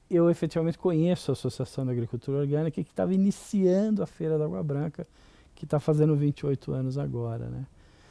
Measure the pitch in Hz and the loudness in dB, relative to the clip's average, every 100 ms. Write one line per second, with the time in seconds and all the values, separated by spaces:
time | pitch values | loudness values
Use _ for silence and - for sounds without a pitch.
0 | - 175 170 170 156 170 165 - 185 160 | -2 4 4 4 0 0 -2 0 0 2
1 | 170 175 - 131 127 - 127 - 131 123 | 2 2 0 -2 -4 -4 -6 -4 -4 -2
2 | 117 120 - 139 143 147 160 - 160 - | -4 -6 -4 -2 0 0 -2 -4 -6 -2
3 | 180 190 196 - - 202 185 185 220 208 | 0 2 2 0 -4 2 4 4 2 0
4 | 175 - 160 156 151 190 160 139 156 - | -2 -4 -2 0 -2 -4 -4 -2 -4 -6
5 | 170 _ - - - - 151 151 - 151 | -12 _ -20 -20 -20 -16 -4 -2 2 4
6 | 156 147 147 - 143 135 - 131 131 135 | 4 4 2 0 -2 -4 -4 -4 -4 -4
7 | 143 123 117 117 120 123 135 - - - | -4 -4 -6 -6 -8 -10 -12 -16 -20 -20
8 | - | -20